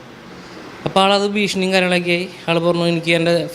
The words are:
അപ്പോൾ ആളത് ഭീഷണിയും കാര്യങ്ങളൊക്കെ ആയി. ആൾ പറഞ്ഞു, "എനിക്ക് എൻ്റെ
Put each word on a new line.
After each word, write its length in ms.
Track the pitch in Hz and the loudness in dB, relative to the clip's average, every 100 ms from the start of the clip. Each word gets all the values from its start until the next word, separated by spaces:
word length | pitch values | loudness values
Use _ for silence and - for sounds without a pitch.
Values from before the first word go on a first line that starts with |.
| - - - - - - - - - | -16 -20 -20 -20 -20 -18 -18 -10 -2
അപ്പോൾ 140 | 190 | 2
ആളത് 280 | 196 202 202 | 4 4 2
ഭീഷണിയും 460 | 208 202 190 185 | 0 -2 0 0
കാര്യങ്ങളൊക്കെ 380 | 190 180 180 175 | 2 2 2 0
ആയി. 180 | 170 180 - - | -2 -2 -8 -2
ആൾ 120 | 165 | 0
പറഞ്ഞു, 260 | 170 170 170 | 2 2 2
"എനിക്ക് 260 | 170 160 | 0 2
എൻ്റെ 360 | 170 165 170 156 | 2 2 0 0